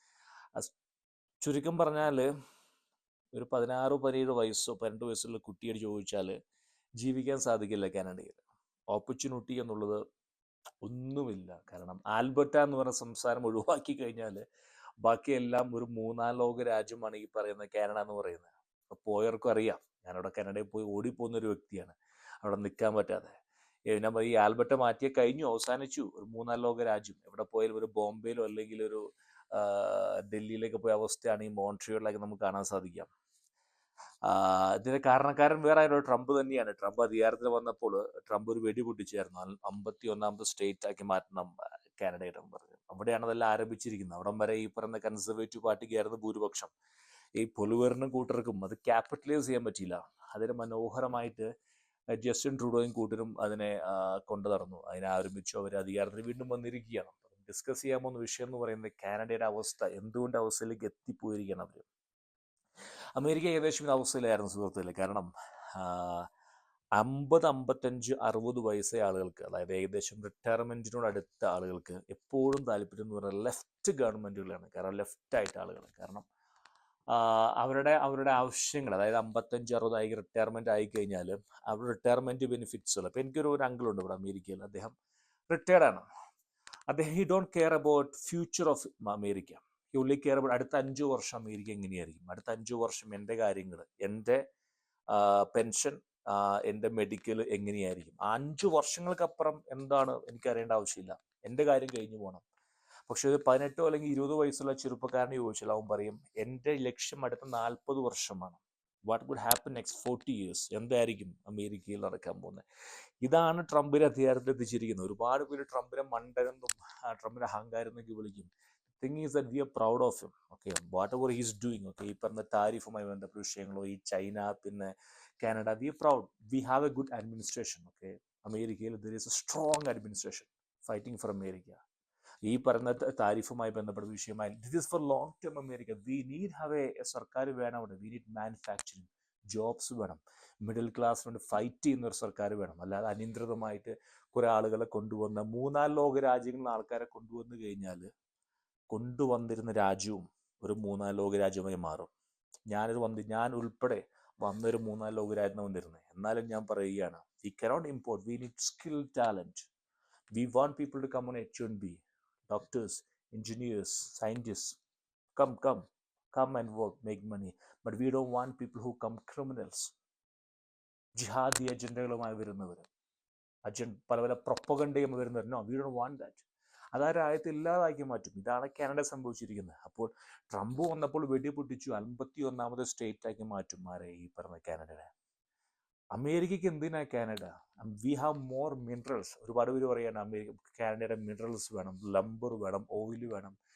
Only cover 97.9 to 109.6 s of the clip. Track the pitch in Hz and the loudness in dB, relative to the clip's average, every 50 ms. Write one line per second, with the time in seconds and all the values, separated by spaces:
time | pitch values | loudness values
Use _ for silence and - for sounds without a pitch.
97.9 | 92 90 85 - _ - - 104 110 120 139 147 156 139 - 202 160 151 143 - | -4 -6 -10 -18 _ -4 0 0 0 0 -2 -4 -6 0 2 4 6 6 4 4
98.9 | - 170 175 175 185 175 175 165 - - 160 156 151 151 - - 131 131 135 135 | -2 -4 -2 -4 0 0 0 -2 0 0 0 0 0 -2 -10 -12 -10 -10 0 4
99.9 | 143 139 135 131 131 123 - - 117 117 - 127 117 117 117 113 113 110 104 101 | 4 4 6 4 2 -4 -6 -10 -16 -4 -2 0 0 0 0 2 2 2 2 0
100.9 | - - 190 185 - - _ _ _ _ - 113 120 131 151 147 139 135 131 131 | -6 -8 -8 -12 -12 -14 _ _ _ _ -10 -6 0 2 6 6 6 6 6 2
101.9 | 127 117 110 110 107 107 104 95 92 90 _ _ _ _ _ _ _ _ _ _ | -4 -6 -6 -6 -8 -10 -10 -10 -10 -12 _ _ _ _ _ _ _ _ _ _
102.9 | - - - _ 123 - - 139 143 143 143 135 127 131 143 143 143 - 165 160 | -20 -20 -10 _ -6 0 4 4 4 6 6 6 6 6 4 0 0 2 2 4
103.9 | 156 151 151 147 143 135 139 139 151 156 151 143 - - 139 139 135 135 - 135 | 4 2 0 0 0 2 2 2 4 4 4 2 2 0 -2 -2 -2 -2 -2 -6
104.9 | 127 117 - 127 123 127 123 127 135 131 120 113 107 - 110 107 107 110 110 101 | -6 -4 -6 -2 0 0 0 0 0 -2 -2 -2 -4 -4 -2 0 0 0 0 -2
105.9 | 107 101 104 107 104 113 - - _ 107 107 117 131 131 127 147 151 139 131 123 | -2 -2 -2 -4 -6 -10 -18 -12 _ -6 -6 -6 -6 -4 -2 -2 0 0 0 -2
106.9 | 123 - - - - 143 131 120 120 120 131 135 123 117 113 117 120 - _ - | -2 -4 -8 -8 -6 -4 -4 -4 -4 -4 -8 -6 -4 -2 -2 -2 -2 -4 _ -2
107.9 | 139 135 131 120 120 - - - 104 92 90 92 87 _ _ _ _ _ _ _ | -2 0 0 0 0 -2 -6 -6 -6 -8 -10 -10 -14 _ _ _ _ _ _ _
108.9 | _ _ _ 101 113 113 - 135 139 120 113 117 117 - | _ _ _ 0 0 0 0 -4 -4 -2 2 2 2 2